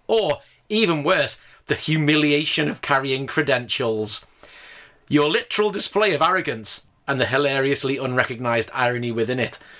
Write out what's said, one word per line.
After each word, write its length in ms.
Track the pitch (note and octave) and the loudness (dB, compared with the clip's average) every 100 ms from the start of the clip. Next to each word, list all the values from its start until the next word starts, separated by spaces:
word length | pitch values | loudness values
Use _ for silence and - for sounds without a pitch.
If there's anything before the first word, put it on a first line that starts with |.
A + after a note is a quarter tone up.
| - | 0
or, 320 | A3+ F#3 C#3 - _ - | 0 2 -2 -6 _ -2
even 340 | G#3+ G#3 D#3 | 2 2 2
worse, 400 | C#3+ F3+ C3+ - - - - | 2 2 0 -4 -10 -16 -6
the 80 | |
humiliation 920 | C#3+ - D#3 D3 D3+ D3+ D3 D#3 - D3 | -4 0 0 4 4 4 2 0 -2 -2
of 120 | - | -4
carrying 460 | - C#3 C3+ C3 C3+ | 0 0 0 -4 -2
credentials. 960 | - D3+ B2+ A#2+ - A#2+ A2 G#2 - - _ - - - - - _ - | -2 0 0 0 -2 -2 -2 -2 -6 -8 _ -20 -20 -20 -20 -20 _ 0
Your 200 | D3 D3 | 2 2
literal 420 | G#3+ A#3+ - G#3+ | 0 -2 0 0
display 440 | F#3+ - G3+ G#3+ | 0 -2 2 2
of 80 | D3 | 4
arrogance, 640 | D#3+ F#3 D#3+ A2+ A2 - - _ - | 2 2 -2 -4 -4 -6 -8 _ -6
and 120 | C3+ | -2
the 60 | A#2 | 0
hilariously 680 | C3 C#3+ C3+ C3+ C3+ C3+ C3+ | 2 0 0 0 0 0 -2
unrecognised 760 | C3 B2+ A#2+ A#2+ B2 A#2 A2 | -2 0 0 -2 -2 -2 -2
irony 380 | C3 B2 B2 A#2+ | -2 -2 -2 -4
within 300 | A2+ A2+ B2+ | -2 -2 -2
it, 180 | A2 - - - | -4 -6 -16 -20